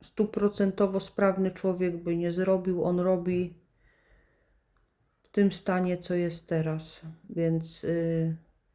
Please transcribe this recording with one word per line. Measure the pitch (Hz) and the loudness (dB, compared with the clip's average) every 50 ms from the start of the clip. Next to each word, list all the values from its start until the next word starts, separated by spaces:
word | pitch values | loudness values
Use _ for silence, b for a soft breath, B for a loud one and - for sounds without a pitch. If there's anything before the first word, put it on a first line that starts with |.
| - | -20
stuprocentowo | - - - 208 - - 202 202 202 208 - 202 190 190 - 202 190 190 196 | -6 0 0 0 0 0 0 0 0 2 2 0 2 2 2 2 2 2 0
sprawny | 196 - - - 202 196 185 190 190 185 | -4 -4 0 2 2 2 4 2 0 0
człowiek | 185 - - 190 180 180 185 175 170 170 175 | -2 -2 -2 -2 0 0 0 -2 -2 -2 -2
by | 175 170 | -2 -2
nie | 170 170 170 | 0 0 -2
zrobił. | 170 180 185 190 190 180 180 190 180 175 - | 0 0 2 2 2 2 2 0 0 0 2
On | 180 180 180 | 2 2 2
robi | 180 185 185 175 175 180 180 180 180 175 - - _ _ _ _ _ _ _ _ _ _ _ _ _ _ _ _ _ _ _ _ _ _ _ _ _ _ _ _ _ _ _ _ | 2 2 2 0 0 0 0 0 -2 -4 -8 -14 _ _ _ _ _ _ _ _ _ _ _ _ _ _ _ _ _ _ _ _ _ _ _ _ _ _ _ _ _ _ _ _
w | _ _ | _ _
tym | - 208 202 196 | 2 4 4 4
stanie, | 190 - - - 185 185 180 180 180 | 2 0 -2 0 0 2 2 0 0
co | 180 - - 180 | -2 -2 -2 0
jest | 175 175 170 165 - - - | 0 0 -2 -2 -6 -6 -4
teraz. | 170 160 160 160 156 160 160 - - - - 160 - - - - | -2 -2 0 -2 -4 -6 -8 -12 -16 -14 -16 -16 -16 -16 -14 -8
Więc, | - 165 165 165 165 165 165 - - - - | -4 -2 0 0 0 0 -2 -6 -12 -8 -4
y, | - 170 170 165 165 165 165 165 165 160 165 - _ _ _ _ _ | -2 -2 0 0 0 0 0 0 -2 -2 -6 -10 _ _ _ _ _